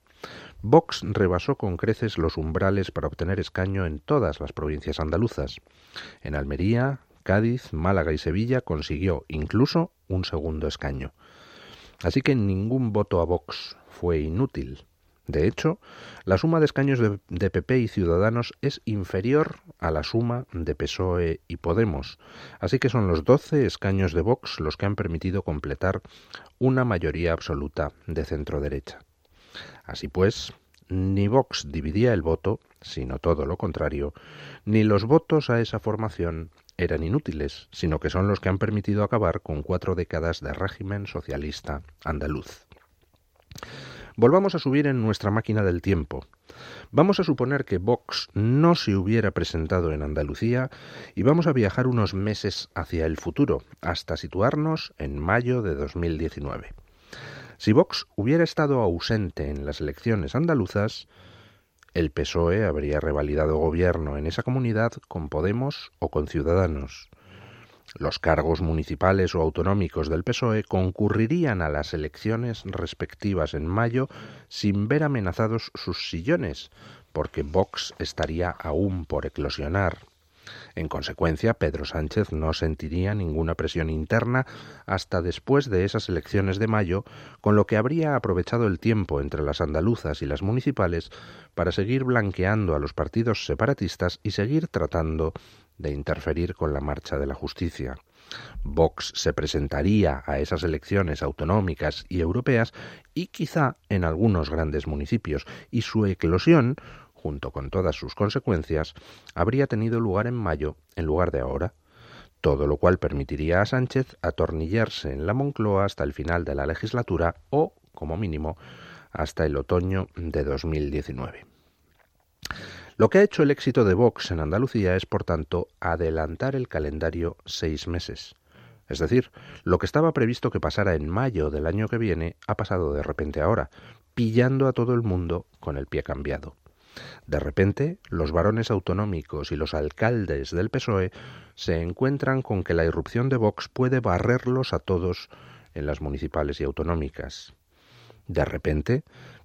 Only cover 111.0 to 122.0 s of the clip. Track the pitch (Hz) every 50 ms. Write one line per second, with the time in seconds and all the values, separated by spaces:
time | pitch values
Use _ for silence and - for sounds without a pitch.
111 | 82 78 76 85 90 82 71 67 62 65 65 71 85 - - _ _ _ _ -
112 | - - - - - - _ _ - 78 71 69 73 71 73 - - 90 92 87
113 | - 71 69 71 67 - 76 71 78 78 85 92 104 - - 127 127 123 - 131
114 | 135 - - - - 82 - - 82 80 80 78 80 80 98 113 110 101 - -
115 | - 76 67 69 76 90 107 131 139 143 139 - 110 104 98 95 101 98 - -
116 | 69 73 73 - 71 80 85 87 85 73 71 69 69 73 85 - - 107 - 123
117 | 120 - 92 78 85 85 - - - - - 143 160 185 - _ _ _ - -
118 | 78 76 82 92 110 90 78 76 78 78 82 - - - - - - - - -
119 | - _ - - 82 82 - - 82 78 71 69 69 - 87 90 87 92 95 95
120 | 92 - - - 85 80 76 80 69 71 69 69 - 80 78 76 73 71 71 73
121 | 71 - 67 64 64 - - - - _ _ _ _ _ _ _ _ _ _ _